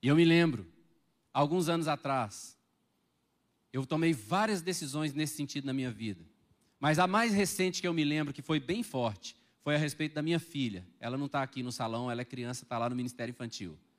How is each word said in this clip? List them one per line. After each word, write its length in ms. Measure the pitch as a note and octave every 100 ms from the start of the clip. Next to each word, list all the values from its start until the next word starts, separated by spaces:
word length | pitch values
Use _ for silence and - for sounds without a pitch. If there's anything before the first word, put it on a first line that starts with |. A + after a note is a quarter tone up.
E 60 | B2+
eu 80 |
me 100 | D3+
lembro, 480 | E3+ E3+ E3+ A#2 F#2+ - _ _ _ _ _
alguns 380 | B2 C#3+ F3+ E3
anos 200 | E3+ D#3+
atrás, 680 | D3 C#3 C3+ G#2+ - - - _ _ _ _ _ _ _ _ _ _ _
eu 120 | B2+
tomei 300 | C3 D#3 E3
várias 480 | D3 G2+ F3+ A3 G3
decisões 500 | E3 F3 D3 C#3+ D#3
nesse 220 | C#3 D3+
sentido 320 | - C#3+ D3 C#3
na 60 |
minha 180 | C3+ B2+
vida. 340 | G#2+ A2 F2+ E2+ _ _ _ _ _
Mas 220 | C#3+ D#3
a 80 | F3+
mais 260 | G3+ A#3
recente 460 | G3+ G3 - F#3 F3+
que 80 | F3+
eu 40 |
me 120 | E3+
lembro, 280 | D3 D3+ D3
que 80 | C3+
foi 200 | C3+ D#3
bem 240 | C3 G3+
forte, 520 | A#3 C3 A#2 G2+ - - _ _
foi 140 | -
a 40 | D3
respeito 360 | D3+ - D#3
da 80 | D3+
minha 160 | D3+ E3+
filha. 480 | D#3+ C#3+ B2 F#2+ F2+ _
Ela 180 | A#2 C3
não 100 | C#3+
tá 140 | C#3+
aqui 200 | C3 C3+
no 100 | B2
salão, 360 | A#2+ A2+ A#2 B2
ela 140 | A#2+
é 20 |
criança, 400 | B2 B2 A#2+ B2
tá 140 | - A#2+
lá 100 | A#2+
no 60 |
Ministério 380 | B2 B2 A#2+ A#2+
Infantil. 440 | A#2+ A#2+ - F2+ D#2 _